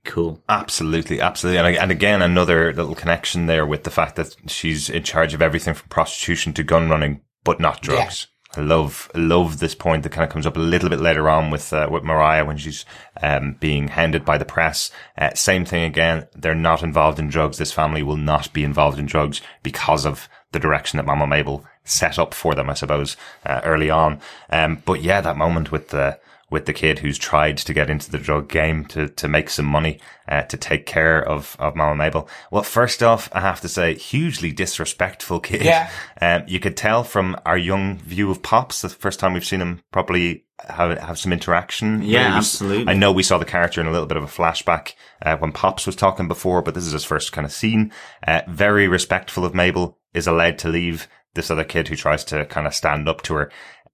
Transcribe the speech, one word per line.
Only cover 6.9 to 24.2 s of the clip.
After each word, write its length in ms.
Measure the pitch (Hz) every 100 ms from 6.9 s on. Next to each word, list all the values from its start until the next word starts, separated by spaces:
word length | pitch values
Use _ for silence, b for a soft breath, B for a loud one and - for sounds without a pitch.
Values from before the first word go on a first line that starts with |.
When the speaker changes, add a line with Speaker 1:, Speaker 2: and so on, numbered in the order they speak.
Speaker 2:
running, 300 | 78 73 71 _ _
but 160 | - 82
not 180 | 80 - 71
Speaker 3:
Yeah. 80 |
Speaker 2:
drugs. 320 | 71 - - - _ _ 73
I 40 |
love, 480 | 73 82 73 - -
love 440 | 85 82 87 85 76
this 160 | 82
point 280 | - 82 78
that 100 | 76
kinda 140 | 82 80
comes 200 | 80 76
up 100 | 80
a 40 |
little 280 | 82 87 90
bit 120 | 69
later 280 | 82 76 78
on 220 | 78 78
with, 200 | 76 -
uh, 140 | 76 73
with 120 | 80
Mariah 440 | 80 78 78 78 76
when 100 | 76
she's, 300 | 76 71 - B B -
um, 340 | 76 69 71 69
being 280 | 76 73 71
hounded 360 | 80 82 78
by 140 | 78 76
the 80 | -
press. 440 | - 80 - - B B -
Uh, 160 | 71
same 320 | - - 92 87
thing 180 | 85
again. 420 | 82 73 82 82 -
They're 200 | - 80
not 280 | 80 82 80
involved 360 | 82 78 78 73
in 100 | 76
drugs. 300 | 78 78 -
This 140 | 76
family 300 | - 76 78
will 140 | 71 76
not 340 | 76 76 -
be 100 | 76
involved 340 | 73 73 73 71
in 60 | 71
drugs 360 | 78 73 71 B B
because 440 | 67 - - 76 73
of 220 | 69 - b b
the 60 | 80
direction 380 | 76 71 - 76
that 80 | 71
Mama 200 | 73 71
Mabel 360 | 73 69 71 - b
set 340 | - - 85 -
up 140 | 80
for 220 | - 82
them, 160 | 71 67
I 40 |
suppose, 440 | 73 71 73 71 - B B
uh, 160 | - 65
early 260 | 80 78 76
on. 280 | 80 78 73